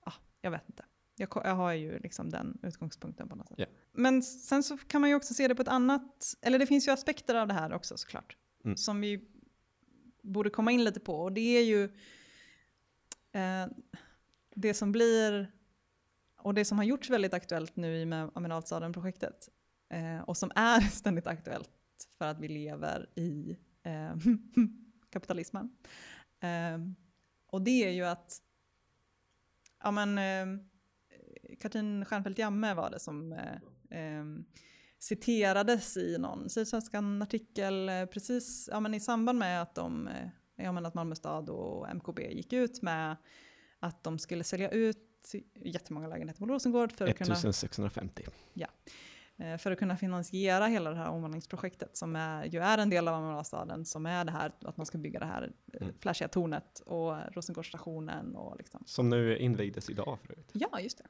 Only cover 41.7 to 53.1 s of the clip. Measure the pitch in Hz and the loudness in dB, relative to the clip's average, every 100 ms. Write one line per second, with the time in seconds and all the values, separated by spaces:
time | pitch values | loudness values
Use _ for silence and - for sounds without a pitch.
41.7 | 85 - 180 - - - - - 254 240 | -6 -6 -6 -6 -6 -6 -8 -2 2 2
42.7 | 247 190 160 156 156 _ - - - _ | 0 -4 -2 -4 -6 _ -20 -20 -20 _
43.7 | _ 175 165 - 160 - 175 170 180 196 | _ -8 -6 -6 -6 -4 -6 -4 -2 0
44.7 | 220 226 220 _ _ - 202 - - 185 | 2 2 0 _ _ -12 -12 -12 -12 -8
45.7 | 175 - 151 160 170 160 160 208 269 254 | -8 -6 -10 -8 -8 -10 -6 -2 2 4
46.7 | 240 233 233 185 - 180 175 110 98 104 | 4 2 2 0 2 2 2 2 0 -2
47.7 | - 101 - 95 - - - - - 165 | -2 -4 -2 -8 -10 -14 -16 -16 -10 -10
48.7 | _ - - - - - - 170 165 202 | _ -20 -20 -20 -20 -20 -12 -8 -4 -2
49.7 | 185 196 180 190 180 170 185 190 185 214 | 0 0 0 0 -2 -2 0 2 4 4
50.7 | 220 165 165 165 165 160 160 - 185 185 | 2 0 -2 -4 -4 -4 -6 -8 -8 -8
51.7 | - - - 165 160 160 156 151 165 180 | -8 -10 -8 -6 -4 -4 -4 -4 0 4
52.7 | 220 208 175 170 | 6 6 6 4